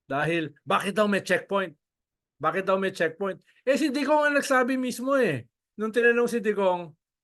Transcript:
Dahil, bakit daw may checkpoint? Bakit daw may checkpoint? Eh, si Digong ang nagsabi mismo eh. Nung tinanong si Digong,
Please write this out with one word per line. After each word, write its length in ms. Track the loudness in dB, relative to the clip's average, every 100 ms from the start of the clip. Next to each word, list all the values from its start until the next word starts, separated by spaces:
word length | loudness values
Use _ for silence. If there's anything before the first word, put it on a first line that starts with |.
| -8
Dahil, 480 | -4 -2 -2 -4 -8
bakit 320 | -4 -2 -2
daw 160 | 0 2
may 160 | 0 0
checkpoint? 480 | -2 0 -4 -4 -10 _ _ _ _ _ -6
Bakit 240 | -4 -2
daw 160 | 0 0
may 160 | 0
checkpoint? 480 | 0 -2 -2 -8 -8 _ _ 0
Eh, 80 |
si 160 | 0 0
Digong 320 | 0 2 2
ang 160 | 4 2
nagsabi 400 | 2 2 2 -2
mismo 400 | -4 -6 -2 0
eh. 320 | 2 -2 -8 _ _ -8
Nung 80 | -4
tinanong 400 | 2 4 4 2
si 100 | 0
Digong, 540 | -2 0 0 0 -6 -18 _ _